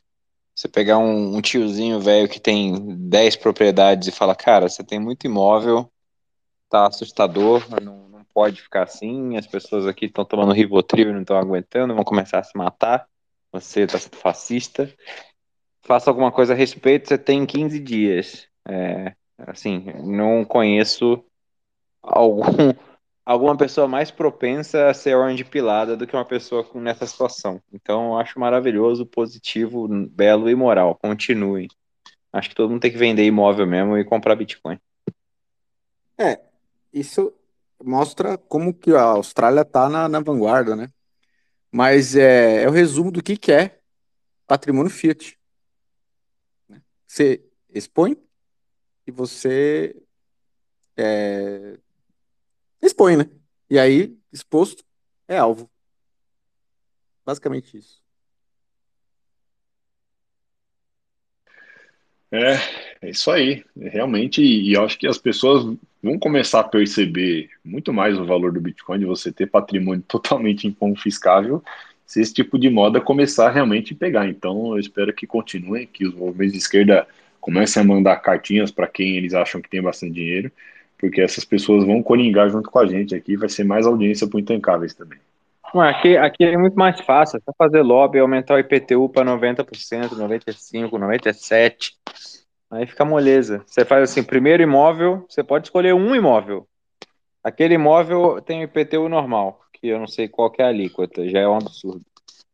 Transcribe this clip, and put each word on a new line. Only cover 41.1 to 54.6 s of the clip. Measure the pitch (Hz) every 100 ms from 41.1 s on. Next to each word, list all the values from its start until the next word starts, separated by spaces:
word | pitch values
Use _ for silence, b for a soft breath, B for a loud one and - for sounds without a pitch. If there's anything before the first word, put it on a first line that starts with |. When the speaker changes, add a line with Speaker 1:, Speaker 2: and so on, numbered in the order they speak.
| _ _ _ _ _ _
Speaker 2:
Mas | 120 131 143 127 139
é, | 135 123 117 110
é | 123
o |
resumo | 160 170 143 180
do | 175
que, | - 208
que | -
é | 147 190 _ _ _ _ _ _ _ -
patrimônio | 139 143 135 175
fiat. | - 160 156 - _ _ _ _ _ _ _ _ _ _ _ _ _ _ _ _ _ _
Você | - 143 127 _ _ _
expõe | - - - 185 302 _ _ _ _ _ _ _ _ -
e |
você, | 127 127 - 131 131 147 156 160 - _ _ _ _ _ _ _ _ _ -
é, | 110 107 104 101 101 101 101 101 _ _ _ _ _ _ _ _ _ -
expõe, | - - 185 160
né? | 151 _ _ _ -
E | 139
aí, | 131 139 214 233 _
exposto, | 143 - 156